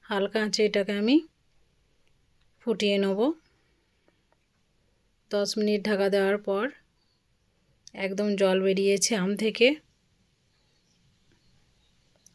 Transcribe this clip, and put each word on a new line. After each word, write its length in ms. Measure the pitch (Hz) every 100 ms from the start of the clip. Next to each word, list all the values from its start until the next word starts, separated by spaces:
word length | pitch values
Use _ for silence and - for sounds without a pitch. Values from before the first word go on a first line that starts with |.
| -
হালকা 340 | 208 196 220
আঁচে 180 | 214 - 214
এটাকে 280 | 202 196
আমি 220 | 202 214 294 330 _ _ _ _ _ _ _ _ _ _ _ _ _
ফুটিয়ে 420 | - 202 208 202
নেব। 220 | 196 196 247 330 _ _ _ _ _ _ _ _ _ _ _ _ _ _ _ _ _ _ _
দশ 180 | 208 202 -
মিনিট 240 | 208 208
ঢাকা 240 | 214 202 196
দেওয়ার 280 | 196 196 208
পর 280 | 208 196 247 - _ _ _ _ _ _ _ _ _ _ -
একদম 340 | 208 190 196 208 196
জল 220 | 196 190
বেরিয়েছে 500 | 190 190 196 196 - 220
আম 160 | 185 202
থেকে। 320 | 220 202 240 302 _ _ _ _ _ _ _ _ _ _ _ _ _ _ _ _ _ _ _ _ _ _ _ _ _